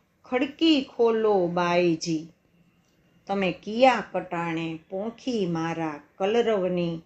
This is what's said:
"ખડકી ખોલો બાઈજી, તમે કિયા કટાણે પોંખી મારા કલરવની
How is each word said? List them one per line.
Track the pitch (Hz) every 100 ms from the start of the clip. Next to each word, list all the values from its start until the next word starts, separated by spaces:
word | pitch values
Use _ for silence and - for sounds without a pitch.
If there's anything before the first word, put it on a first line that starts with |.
| _ _ -
"ખડકી | 247 269 - 330 285
ખોલો | 269 - 233 226 214 202 170
બાઈજી, | 175 175 175 175 165 170 156 170 _ _ _ _ _ _ _ _ _ -
તમે | 202 185
કિયા | - 202 226 262 226 -
કટાણે | 185 175 170 170 160 165 160 -
પોંખી | 190 220 226 269 226 180
મારા | 170 165 165 160 147 - -
કલરવની | 190 233 233 208 180 180 170 165